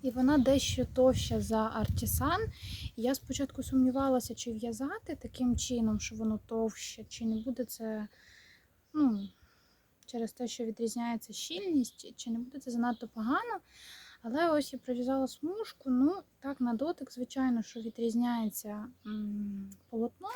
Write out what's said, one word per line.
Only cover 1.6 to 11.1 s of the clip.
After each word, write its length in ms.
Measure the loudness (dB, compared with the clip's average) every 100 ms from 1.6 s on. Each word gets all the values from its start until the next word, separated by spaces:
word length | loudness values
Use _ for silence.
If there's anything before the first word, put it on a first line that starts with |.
| 2 0 0 0 0 0 2 2 0 -6 -10 -8 -8 -2
І 60 |
я 140 | 0 0
спочатку 480 | -4 -4 -4 -4
сумнівалася, 720 | 0 4 4 4 2 2 0 -8
чи 180 | -8
в'язати 640 | -6 -6 -4 -4 -6 -8 -10
таким 420 | -10 -2 2 2
чином, 420 | 0 0 2 0
що 160 | -2 -4
воно 240 | -2 -2 -4
товще, 580 | -2 -2 -4 -12 -12
чи 220 | -14 -6 -2
не 160 | -2
буде 240 | -4 -4 -6
це, 420 | -6 -6 -6 -8 _ -20 -20 -20 -20 _ _ _
ну, 360 | 4 4 4 -4 _ _ _ _ _ _ _ -10
через 260 | -4 -4
те, 160 | -4 -6
що 180 | -4 -6
відрізняється 680 | -2 -4 -2 -2